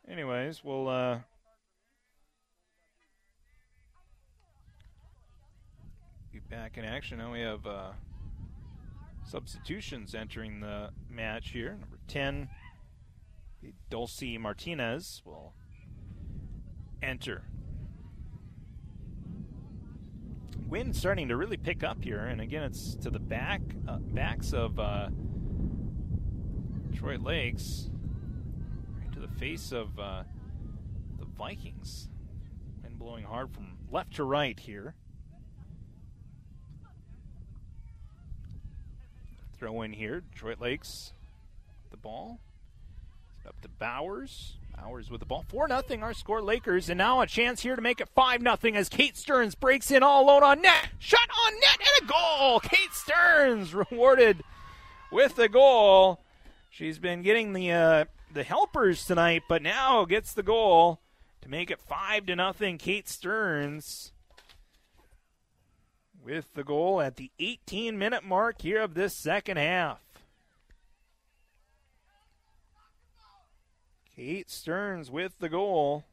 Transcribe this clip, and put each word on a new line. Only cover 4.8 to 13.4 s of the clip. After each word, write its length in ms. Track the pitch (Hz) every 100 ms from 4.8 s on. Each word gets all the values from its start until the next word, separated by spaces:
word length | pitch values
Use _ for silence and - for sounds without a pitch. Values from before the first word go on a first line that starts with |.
| - _ - _ _ _ _ _ - - - - - - -
be 80 | 117
back 380 | - 113 110 120
in 80 | 110
action. 320 | 123 - 120
Now 160 | 117
we 80 | 120
have, 260 | 117 107 104
uh, 240 | 101 95 101 - - - - - - - - - - - -
substitutions 920 | - - 123 - - 190 - 131 98 110
entering 460 | 110 117 110 104
the 280 | 104 104 104 - -
match 400 | 120 110 113 -
here. 280 | 123 123 202
Number 200 | - - -
ten, 420 | 143 139 143 135 - - - - - - - - -